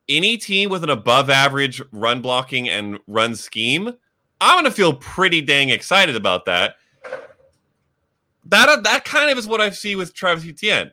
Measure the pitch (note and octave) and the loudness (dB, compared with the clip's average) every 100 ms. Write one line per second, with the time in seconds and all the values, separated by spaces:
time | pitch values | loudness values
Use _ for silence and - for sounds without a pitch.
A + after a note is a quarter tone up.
0 | - D3 G3+ A#3 - G3 G3+ F#3+ D#3+ B2+ | -4 0 0 -2 -2 -2 0 -2 -2 -2
1 | G2 C3+ C3+ C3+ C#3 C#3 C#3 B2 A#2+ G#2+ | 2 2 4 4 2 0 -4 -6 -16 -4
2 | A2+ B2 B2 B2+ B2+ C3 B2 G2 G#2 G2+ | -2 -2 -2 -4 -4 -6 -4 -4 -6 -10
3 | - G#2+ A#2 G#2+ - A2 A2+ D3+ A3 A#3+ | -6 -2 -2 -2 -10 -6 -2 -2 -4 -12
4 | _ _ _ - A3 F4+ D4 - F3 C3+ | _ _ _ 0 2 4 2 2 2 0
5 | - - F#3 E3 C#3+ C#3+ C3+ A2+ - F#3+ | -4 -2 0 0 2 2 2 -2 0 2
6 | F3+ A#2 G2 F#2 - F2+ G2+ - _ _ | 2 0 0 0 0 0 0 -4 _ _
7 | - - - _ _ _ _ _ _ _ | -14 -14 -16 _ _ _ _ _ _ _
8 | _ _ _ _ - G3+ C4 C#4+ G#3+ C4+ | _ _ _ _ 0 4 6 4 2 -2
9 | - D4 D4 C4 G#3+ A3 G#3 - G#3 F#3+ | 0 0 2 0 -2 -2 -2 -4 -6 -6
10 | F3 - F#3 E3 E3 C#3+ G#3+ D3 F2 | -6 -4 -2 -2 -4 -6 0 0 -2